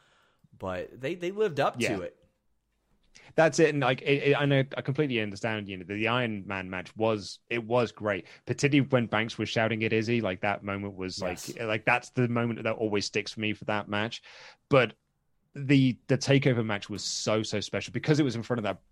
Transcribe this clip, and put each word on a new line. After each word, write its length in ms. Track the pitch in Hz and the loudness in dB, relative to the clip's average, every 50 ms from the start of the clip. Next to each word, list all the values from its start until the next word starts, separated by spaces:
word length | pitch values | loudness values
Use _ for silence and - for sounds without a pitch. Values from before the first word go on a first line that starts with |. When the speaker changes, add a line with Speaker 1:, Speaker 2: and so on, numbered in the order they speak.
| _ _ _ _ _ _ _ _ _ _ - | _ _ _ _ _ _ _ _ _ _ -14
Speaker 1:
But 420 | - 101 92 92 90 85 - - 117 | -8 -6 -6 -4 -6 -6 -8 -10 -8
they, 140 | 131 147 185 | -8 -6 -6
they 160 | 180 175 180 | -4 -6 -4
lived 300 | 202 208 220 202 143 135 | -2 0 -2 0 0 0
up 160 | 143 202 - | 0 0 0
Speaker 2:
Yeah. 180 | 123 113 98 104 | 0 -2 -2 -2
Speaker 1:
to 40 | 92 | -2
it. 140 | 87 85 - _ _ _ _ _ _ _ _ _ _ _ _ _ _ _ _ _ _ _ _ - - - - | -6 -8 -12 _ _ _ _ _ _ _ _ _ _ _ _ _ _ _ _ _ _ _ _ -20 -20 -4 2
Speaker 2:
That's 240 | - 160 156 139 - | 2 4 4 6 4
it. 100 | 160 151 | 4 4
And, 100 | 151 143 | 4 2
like, 200 | 131 127 135 - | 2 2 0 0
it, 280 | - 143 143 139 - 143 | 2 0 0 2 4 2
it, 60 | 143 123 | 2 4
I 60 | 147 | 4
know, 180 | 139 143 135 131 - - | 4 4 2 2 0 -4
I 60 | 123 | -6
completely 380 | - 143 135 156 156 135 123 113 | -4 -2 0 0 0 0 0 0
understand, 480 | 107 104 98 98 - 113 110 107 104 98 | -2 -2 -4 -4 -4 -4 -2 -4 -6 -8
you 80 | 98 | -10
know, 80 | 92 90 | -10 -8
the, 60 | 85 101 | -8 -4
the 120 | 104 110 | -2 0
Iron 360 | 110 120 127 123 113 107 101 90 | 2 2 2 0 -2 -4 -6 -6
Man 220 | 98 98 95 92 92 | -6 -6 -6 -6 -6
match 260 | 92 90 85 - - | -8 -8 -10 -10 -4
was, 420 | 107 110 113 110 104 95 - - - _ - | 0 0 0 0 0 -4 -10 -14 -16 _ -6
it 140 | 123 123 113 | -6 -6 -2
was 280 | 107 120 123 117 101 | 0 2 2 2 0
great, 340 | - - 104 107 101 87 - - - - _ | -4 -4 -2 -2 -2 -2 -6 -10 -18 -10 _
particularly 420 | - 117 - 147 143 147 143 127 - | -6 -2 0 2 4 4 4 4 4
when 160 | 131 123 117 | 2 2 2
Banks 320 | 101 110 107 113 110 - | 2 0 0 0 -2 -4
was 120 | - 110 - | -4 -4 -2
shouting 340 | - 117 110 110 113 107 113 | 0 0 0 2 0 0 0
at 100 | 110 113 | 0 0
Izzy. 260 | 110 107 113 120 117 | 0 2 2 0 0
Like, 200 | 107 95 92 95 | 0 -2 -2 -2
that 220 | 107 104 98 - 101 | -2 -2 -2 -2 -4
moment 320 | 101 98 101 101 101 98 | -6 -6 -6 -6 -8 -8
was, 260 | 90 92 92 87 - | -8 -8 -8 -6 -6
Speaker 1:
Yes. 280 | 95 90 90 87 - - - | -6 -6 -6 -6 -10 -12 -8
Speaker 2:
like, 120 | - 117 | -6 -4
like, 180 | 110 107 107 - | -2 -2 0 2
that's 240 | 127 120 120 - - | 2 2 2 0 -2
the 160 | - 127 123 | 0 0 0
moment 360 | 117 120 120 120 120 113 110 113 | 2 2 0 0 0 -2 -2 -2
that 100 | 113 110 | -4 -2
always 320 | - 110 107 104 101 - | 0 0 0 0 0 0
sticks 280 | - - 107 104 - - | 0 -2 -4 -4 -4 -6
for 60 | 110 | -4
me 140 | 107 107 101 | -4 -4 -4
for 120 | - - | -4 -4
that 220 | - 107 104 - | -2 -2 -2 -2
match. 340 | - 104 104 107 117 - - - - - - - - - _ _ | -2 -2 -2 -2 -2 -6 -10 -16 -20 -20 -20 -20 -20 -20 _ _
But 260 | - 139 131 120 107 - _ _ _ _ _ _ _ _ _ _ _ - | 4 4 6 6 4 0 _ _ _ _ _ _ _ _ _ _ _ -12
the, 420 | 143 139 131 143 135 131 127 117 - _ | -6 2 4 6 6 6 6 2 0 _
the 100 | - 135 | 0 0
TakeOver 480 | 127 - - 143 139 139 139 123 120 110 | 0 2 4 4 4 4 4 2 2 0
match 240 | 110 101 101 - - | 0 -2 -4 -4 -8
was 140 | 104 92 - | -8 -6 -6
so, 380 | - - - - 117 107 110 104 | -6 -6 -4 0 0 0 0 0
so 160 | - - 104 | -2 -4 -4
special 340 | 92 - - 101 - - - | -4 -4 -6 -6 -6 -6 -6
because 260 | - - - 151 139 | -2 0 2 4 4
it 40 | 151 | 4
was 120 | 127 110 | 2 0
in 80 | 117 107 | -4 -4
front 160 | - 123 120 | -4 -4 -2
of 40 | 104 | -2
that 160 | 98 95 - _ _ | -4 -4 -6 _ _